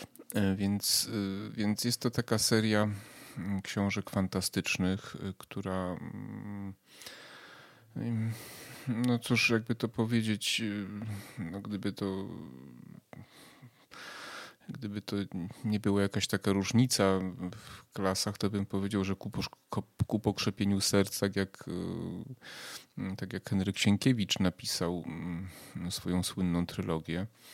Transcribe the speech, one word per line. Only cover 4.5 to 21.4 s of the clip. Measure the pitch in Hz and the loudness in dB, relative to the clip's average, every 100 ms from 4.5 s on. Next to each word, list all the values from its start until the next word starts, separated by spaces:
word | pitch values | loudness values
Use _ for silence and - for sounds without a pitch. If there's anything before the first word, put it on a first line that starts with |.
| - - - 92 95 - - | -2 0 2 2 0 -4 -8
y, | 95 92 | -8 -8
która, | - - 98 92 90 90 | -10 -8 -4 -2 -2 -4
mm, | 87 101 104 104 104 101 98 95 _ - - - - - - - - - - - | -8 -8 -8 -8 -8 -8 -8 -10 _ -20 -18 -16 -18 -20 -20 -20 -20 -20 -14 -8
ym, | 117 113 113 110 - - - - - | -4 -2 -2 -4 -10 -16 -16 -8 -4
no | 113 123 120 | 0 2 0
cóż, | - 120 - | 2 4 6
jakby | 113 113 113 | 4 2 -2
to | 113 | -2
powiedzieć, | - 113 117 110 104 - - | 0 2 2 2 0 0 0
y, | 113 104 95 104 110 101 - - | -2 -4 -6 -6 -6 -6 -8 -8
no | 87 95 | -6 -6
gdyby | 104 101 98 | -4 -2 -2
to, | 95 98 95 98 - 80 65 67 62 - - - - - - - - 123 - _ - - - - - - - - | -2 -2 -2 -4 -8 -12 -14 -16 -18 -18 -20 -18 -18 -18 -20 -20 -20 -20 -20 _ -16 -14 -12 -12 -12 -14 -16 -14
gdyby | - 107 101 | -8 -6 -4
to | - 101 98 92 85 - 113 | -2 -2 -2 -4 -6 -4 0
nie | 107 | 2
była | 104 101 | 4 4
jakaś | 98 104 - | 4 2 0
taka | 101 104 | 2 4
różnica | 98 95 113 127 - 98 95 92 90 90 90 | 4 6 6 6 6 6 6 0 -4 -6 -8
w | - - - | -14 -18 -10
klasach, | - 95 95 - 101 | 0 2 2 0 0
to | 101 | 0
bym | 104 98 | 0 0
powiedział, | 98 98 101 | -2 0 2
że | 95 95 | 0 -2
ku | - | -4
posz-, | 95 95 - _ | -6 -6 -10 _
ko-, | - - - - | -6 -4 -4 0
ku | 107 | 2
pokrzepieniu | 107 98 - - 101 98 | 2 2 -2 2 2 4
serc, | - 101 98 - | 4 4 4 2
tak | 101 | 0
jak, | 98 | 2